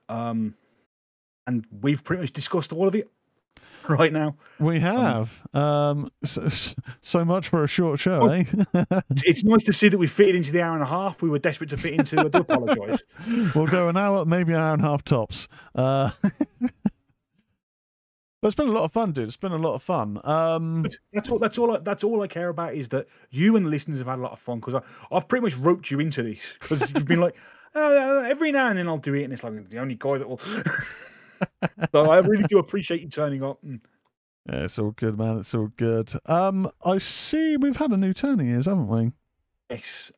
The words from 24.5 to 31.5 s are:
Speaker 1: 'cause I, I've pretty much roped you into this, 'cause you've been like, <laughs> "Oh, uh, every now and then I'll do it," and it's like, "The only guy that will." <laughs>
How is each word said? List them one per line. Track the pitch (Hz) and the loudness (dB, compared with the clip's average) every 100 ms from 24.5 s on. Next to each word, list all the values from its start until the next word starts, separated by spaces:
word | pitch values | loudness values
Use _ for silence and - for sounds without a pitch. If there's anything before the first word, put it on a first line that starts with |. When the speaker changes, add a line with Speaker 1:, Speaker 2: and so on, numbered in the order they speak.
| 120 | -8
Speaker 1:
'cause | 127 127 | -4 -4
I, | - - - | -6 -14 -4
I've | 180 - | -4 0
pretty | 247 | 0
much | 226 127 | 0 2
roped | 151 175 - | 2 2 0
you | 139 | -2
into | 160 143 | -2 -2
this, | 117 104 - - | -6 -8 -14 -18
'cause | - 151 392 | -4 -2 0
you've | 165 143 | -2 2
been | 170 | 2
like, | 175 - - - | 2 -2 -16 -20
<laughs> | - 302 | -8 -2
"Oh, | 302 285 269 277 | 4 4 4 2
uh, | 240 | 0
every | 285 320 | 0 2
now | 277 247 | 2 2
and | 190 | 0
then | 175 | -2
I'll | 156 | -2
do | 143 139 | -2 -2
it," | |
and | 135 | -2
it's | 123 | -8
like, | 120 107 95 | -10 -12 -12
"The | 113 | -8
only | 135 117 | -8 -4
guy | 139 139 | -2 -2
that | 120 | -4
will." | 127 190 | -10 -8
<laughs> | 214 156 - - - - - - _ 185 | -6 -4 -6 -8 -14 -20 -20 -20 _ -8